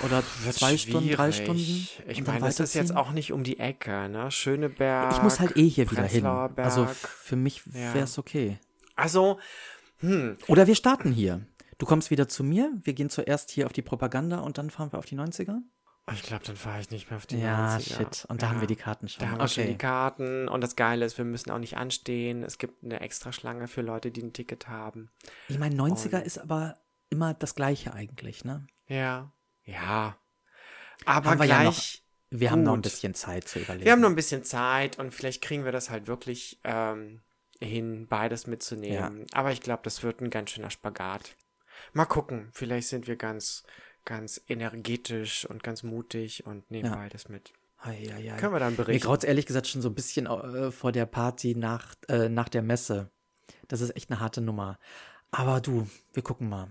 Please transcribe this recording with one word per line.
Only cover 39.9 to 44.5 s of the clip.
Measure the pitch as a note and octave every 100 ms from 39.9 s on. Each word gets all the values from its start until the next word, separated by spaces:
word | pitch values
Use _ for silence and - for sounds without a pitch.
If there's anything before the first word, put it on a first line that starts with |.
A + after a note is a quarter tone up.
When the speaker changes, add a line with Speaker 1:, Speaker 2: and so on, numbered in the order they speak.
| -
Speaker 2:
wird | A#2+ -
ein | B2
ganz | A2 G#2
schöner | - G2+
Spagat. | - G#2 G2+ F#2+ G2 - - _ _ _ - -
Mal | D#3 D#3+
gucken, | D3+ C#3+ A#2+ G#2+
vielleicht | - A#2+ A#2+ A#2+
sind | B2+ A#2+
wir |
ganz, | A#2 A2 A2 - - - - - _
ganz | - A2+ G#2+ -
energetisch | -